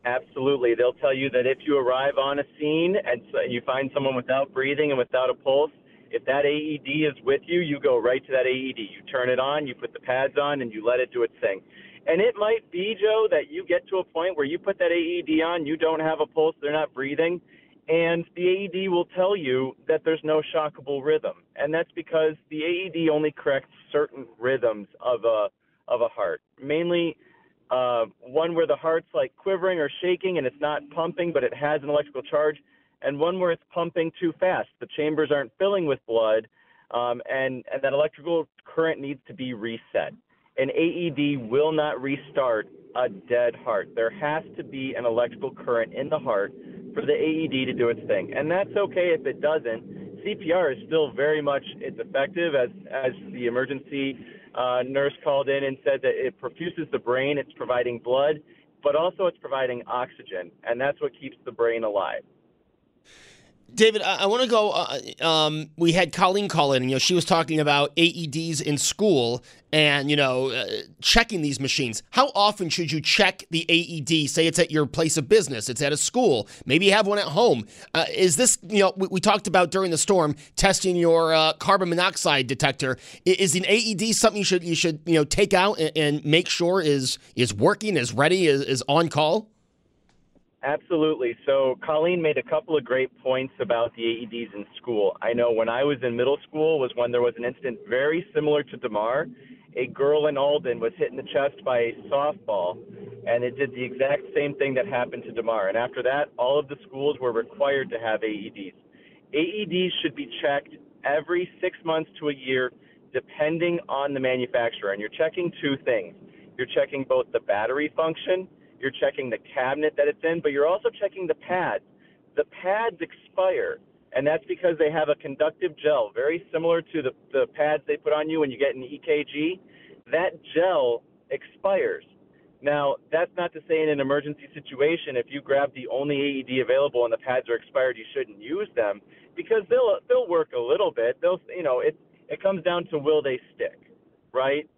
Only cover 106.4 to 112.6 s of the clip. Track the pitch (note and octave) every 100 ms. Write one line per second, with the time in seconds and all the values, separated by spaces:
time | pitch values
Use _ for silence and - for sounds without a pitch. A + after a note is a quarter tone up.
106.4 | B2 C#3+ C#3+ C#3+ - C3+ C#3+ C3+ B2+ A2+
107.4 | A#2 - C#3 C#3 B2+ A#2 A2+ A2 A2 G#2+
108.4 | G2 G#2 F#2+ - _ - - - _ C#3+
109.4 | F3 G#3+ F#3+ F3+ F#3 - D#3+ C3 C#3+ -
110.4 | D3+ C#3+ - - - _ C3+ D3 D3+ F3
111.4 | F3+ - F#3 - E3 D#3+ D#3 - D3 C#3
112.4 | C3 C3